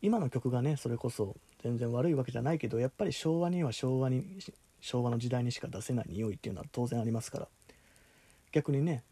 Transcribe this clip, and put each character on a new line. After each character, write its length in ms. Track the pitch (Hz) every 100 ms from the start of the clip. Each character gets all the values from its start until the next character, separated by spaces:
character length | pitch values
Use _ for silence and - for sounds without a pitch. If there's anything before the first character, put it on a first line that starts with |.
今 160 | 202 226
の 100 | 143
曲 220 | 123 123
が 100 | 123
ね、 160 | 131 147
そ 120 | -
れ 80 | 117
こ 120 | 123
そ 280 | - 101 - - -
全 160 | - 117
然 140 | 117
悪 180 | 120 156
い 40 |
わ 100 | 151
け 80 | 127
じ 60 | 123
ゃ 40 |
な 100 | 127
い 60 | 160
け 80 | 113
ど、 140 | 113
や 80 | 127
っ 20 |
ぱ 140 | -
り 80 | 196
昭 260 | 139 160 165
和 100 | 175
に 140 | 180
は 80 | 151
昭 300 | 110 127 131
和 100 | 135
に、 280 | 127 - 190 - - _ _
昭 240 | - 123
和 60 | 120
の 60 | 120
時 120 | 120
代 140 | 123
に 80 | 120
し 80 | 120
か 80 | -
出 120 | 110
せ 100 | 113
な 100 | 123
い 40 | -
匂 240 | 90 110
い 20 |
っ 40 | 98
て 100 | -
い 20 |
う 60 | 95
の 60 |
は 40 | -
当 160 | - 120
然 120 | 120
あ 40 |
り 80 | 117
ま 80 | 113
す 100 | -
か 80 | -
ら。 100 | - _ - - - - - - - - _
逆 220 | - 147
に 100 | 139
ね、 220 | 156 143 -